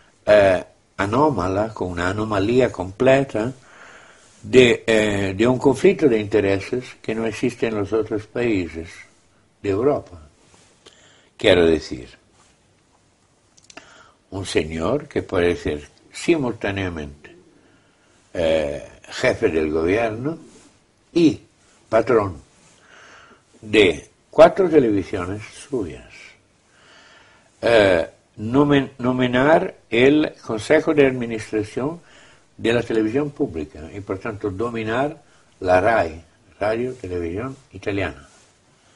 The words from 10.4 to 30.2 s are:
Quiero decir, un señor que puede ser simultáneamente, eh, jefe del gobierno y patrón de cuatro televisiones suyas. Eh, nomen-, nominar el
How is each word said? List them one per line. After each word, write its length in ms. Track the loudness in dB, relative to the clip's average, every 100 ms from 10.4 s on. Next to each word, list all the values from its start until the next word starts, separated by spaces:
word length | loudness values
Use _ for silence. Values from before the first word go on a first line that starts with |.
| _ _ _ _ _ _ _ _ _ -2
Quiero 280 | 4 4 4
decir, 440 | 2 -2 -14 -16 -20 _ _ _ _ _ _ _ _ _ _ _ _ _ _ _ -20 -20 -20 _ _ _
un 140 | -10 -4
señor 640 | -4 -4 -4 -2 -4 -4
que 160 | -8
puede 320 | -4 0 0 0
ser 320 | -4 -8 -10 _ _
simultáneamente, 1200 | -6 0 0 0 -6 -6 -4 -6 -6 -12 -16 -20 -20 _ _ _ _ _ _ _ _ _
eh, 520 | -4 -2 0 -2 -6 -12 -20 -18
jefe 380 | -4 -2 0 0
del 240 | 0 -2
gobierno 680 | 0 0 0 -2 -4 -8 -8 -14 -20 -20 _ _ _ _
y 260 | 2 2 2 _ _ _ _ -2
patrón 540 | 0 2 2 0 -6 -18 _ _ _ _ -20 -20 -20 -20 _ _ _
de 480 | 0 4 4 2 -8 _ _
cuatro 400 | 6 6 6 2
televisiones 720 | 4 4 2 -2 -6 -8 -10 -12 -20 -10
suyas. 420 | -8 -8 -12 -20 -20 -20 _ _ _ _ _ _ -20 -20 -20 _ _ _ _
Eh, 480 | 2 4 6 4 0 -8 _ -12
nomen-, 540 | -2 2 4 2 0 -4
nominar 800 | -4 0 0 2 4 2 0 -10 _
el 440 | 2 4 4